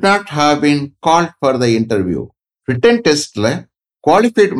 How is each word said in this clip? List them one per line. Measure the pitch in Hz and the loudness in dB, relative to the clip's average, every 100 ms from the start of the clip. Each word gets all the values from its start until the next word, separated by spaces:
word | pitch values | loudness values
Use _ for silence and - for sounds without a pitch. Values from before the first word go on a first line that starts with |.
| 190 | 0
not | 202 202 147 | 0 -2 -2
have | 147 147 147 | 0 2 0
been | 147 139 - 165 | 0 -4 -6 0
called | 165 170 - | 0 0 -2
for | 139 131 | -2 0
the | 123 113 | 0 0
interview. | 113 110 90 80 58 _ _ _ - | 0 -2 -2 -4 -8 _ _ _ -6
Written | 123 233 240 196 | 0 2 2 0
test-ல | 147 - - 107 165 - _ _ _ - | -2 -4 -4 -4 -4 -10 _ _ _ 0
குவாலிஃபைட் | 180 233 226 202 131 | 2 2 2 0 2